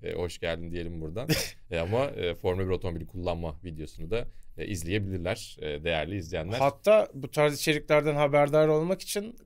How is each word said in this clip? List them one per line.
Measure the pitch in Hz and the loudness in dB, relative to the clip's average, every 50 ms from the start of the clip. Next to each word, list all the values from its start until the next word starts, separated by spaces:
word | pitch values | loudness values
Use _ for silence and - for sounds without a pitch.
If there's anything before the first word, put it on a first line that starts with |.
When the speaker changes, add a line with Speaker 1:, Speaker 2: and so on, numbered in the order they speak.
| 90 | -8
Speaker 1:
e, | 87 85 | -6 -4
hoş | 85 90 85 - - | -2 -4 -4 -4 -4
geldin | 90 85 85 82 85 85 | -4 -4 -4 -4 -4 -6
diyelim | 85 87 85 85 87 82 | -6 -4 -4 -6 -6 -6
buradan. | 78 78 82 110 135 160 156 | -8 -6 -6 -6 -2 0 0
Speaker 2:
<laughs> | - - - - - - - | 0 0 -6 -8 -14 -10 -4
Speaker 1:
E, | 85 82 | -2 -2
ama, | 82 92 107 123 139 | 0 0 0 0 0
e, | 139 - 104 90 87 82 | -2 -4 -4 -2 -4 -4
Formula | - - 95 90 95 95 | 0 0 0 0 0 0
bir | 92 | 0
otomobili | 92 87 - 92 85 82 82 | 0 0 -2 -4 -4 -4 -8
kullanma | - - 90 87 87 85 82 85 82 78 - - | -8 -8 -4 -2 -2 -2 -2 -4 -6 -8 -8 -10
videosunu | 87 78 80 76 71 - - 80 82 | -10 -10 -10 -10 -12 -10 -10 -4 -2
da, | 110 120 - - - - - - - | -2 -2 -2 -4 -8 -10 -14 -14 -10
e, | 82 78 | -8 -6
izleyebilirler, | - 104 82 80 85 98 110 104 101 95 90 82 90 104 - - - - - | -6 -6 -4 -2 0 0 0 0 -2 -4 -2 0 -2 -2 -2 -6 -14 -12 -8
e, | 76 76 73 73 78 | -6 -6 -6 -2 0
değerli | 85 82 78 76 82 101 | 0 0 0 0 -2 -4
izleyenler. | 98 85 80 90 82 78 90 110 | -6 -6 -4 -6 -4 -4 -4 0
Speaker 2:
Hatta | 127 135 143 135 - - 202 214 214 208 - - | 2 2 2 2 2 4 6 6 6 6 2 -6
bu | 135 131 - | -10 -12 -4
tarz | - 151 147 147 143 135 | 2 2 4 4 2 2
içeriklerden | - 165 151 147 147 - 151 151 143 147 143 | 0 0 0 0 2 4 4 4 4 4 2
haberdar | 143 151 143 143 147 147 143 147 156 156 | 2 2 6 6 6 6 6 6 6 6
olmak | 156 151 151 165 175 190 185 | 6 6 4 2 0 -2 -2
için | - - - 208 202 226 - - - | -4 -4 -4 -4 -4 -6 -12 -16 -16